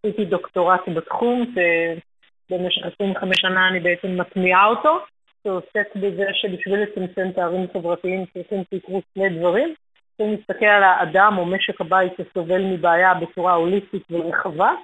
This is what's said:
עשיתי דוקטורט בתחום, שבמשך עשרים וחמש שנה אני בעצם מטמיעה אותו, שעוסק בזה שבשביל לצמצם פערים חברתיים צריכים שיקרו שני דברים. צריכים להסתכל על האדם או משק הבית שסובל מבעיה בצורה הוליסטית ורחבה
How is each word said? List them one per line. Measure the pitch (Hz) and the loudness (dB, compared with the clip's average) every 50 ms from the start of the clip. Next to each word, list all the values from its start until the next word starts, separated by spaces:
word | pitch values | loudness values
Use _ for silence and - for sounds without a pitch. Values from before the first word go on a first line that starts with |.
| - | -4
עשיתי | 214 196 - 208 | -4 -2 -2 -2
דוקטורט | 175 190 175 - - _ 190 175 175 185 180 - - 170 | -2 -2 -4 -4 -4 _ 0 2 4 2 2 2 -4 -6
בתחום, | 160 165 - - - 233 240 240 247 240 240 240 | -6 -6 -6 -4 -2 0 0 0 0 -2 -2 0
שבמשך | 196 180 170 170 165 165 165 165 165 - _ _ _ _ _ _ _ _ _ 185 180 180 185 175 180 - | 0 2 2 2 2 0 -2 -4 -6 -10 _ _ _ _ _ _ _ _ _ -6 -4 -2 -2 -4 -4 -6
עשרים | 175 - _ 208 196 190 | -6 -6 _ -4 -4 -2
וחמש | - - 185 185 - | -2 -2 -2 -2 0
שנה | - 185 185 185 185 185 | 0 0 0 2 2 2
אני | 185 180 | 0 0
בעצם | 165 180 175 175 - 190 185 180 | 0 0 -2 0 -2 -6 -4 -4
מטמיעה | 180 - - 190 185 185 180 185 202 | -4 -4 -4 0 2 4 4 6 6
אותו, | 214 240 240 - 302 320 370 - - _ _ _ _ _ _ _ | 4 4 2 2 2 2 2 -2 -10 _ _ _ _ _ _ _
שעוסק | 208 190 180 - - _ 214 202 208 - | -6 -6 -6 -8 -6 _ -4 -4 -4 -6
בזה | 202 190 202 175 170 202 220 240 | -4 -4 -4 -2 -2 -4 -4 -2
שבשביל | - - 202 180 180 - 190 196 208 208 | -4 -4 -4 -6 -6 -4 -4 -2 -2 -2
לצמצם | 202 208 185 185 180 180 - 185 185 185 | -4 -4 -8 -8 -6 -4 -4 -4 -4 -2
פערים | 190 175 170 175 185 185 180 - | -2 -2 -2 -2 -4 -4 -4 -6
חברתיים | 190 165 170 175 170 - 185 185 190 185 175 _ | -6 -4 -4 -4 -4 -4 -4 -4 -4 -6 -8 _
צריכים | 185 175 _ 208 196 180 _ | -14 -10 _ -6 -6 -6 _
שיקרו | - 185 - - 185 196 - _ _ | -8 -10 -8 -6 -8 -8 -8 _ _
שני | 190 190 196 175 165 | -2 -2 -2 -2 0
דברים. | 170 180 175 214 285 339 311 _ _ _ _ _ _ _ _ | 0 2 2 2 0 -2 -4 _ _ _ _ _ _ _ _
צריכים | _ 214 214 214 | _ -2 -2 -2
להסתכל | 208 - - 190 - 220 | -4 -6 -8 -4 0 4
על | 208 208 202 196 | 4 6 6 6
האדם | 190 185 175 180 165 156 190 196 214 208 185 | 6 6 4 2 2 4 6 6 6 4 2
או | 175 | -2
משק | 175 185 190 - - 196 - | -2 -2 -2 -2 -4 -4 -6
הבית | 185 160 185 190 190 180 180 - | -4 0 2 2 2 0 -2 -8
שסובל | 170 - _ 190 170 160 185 185 190 | -12 -8 _ -8 -2 0 0 0 0
מבעיה | 190 190 175 160 175 170 170 185 185 180 | -2 -4 0 2 2 4 6 6 4 4
בצורה | 180 165 170 - 190 170 180 180 | 2 0 -8 -6 -2 0 2 2
הוליסטית | 170 165 175 190 202 196 - - 190 - _ | 2 2 2 0 -2 -2 -4 -10 -10 -10 _
ורחבה | 165 170 160 170 165 - - 190 151 156 190 240 359 349 | -6 -6 -4 -2 -4 -4 -4 -4 -2 0 0 0 0 -2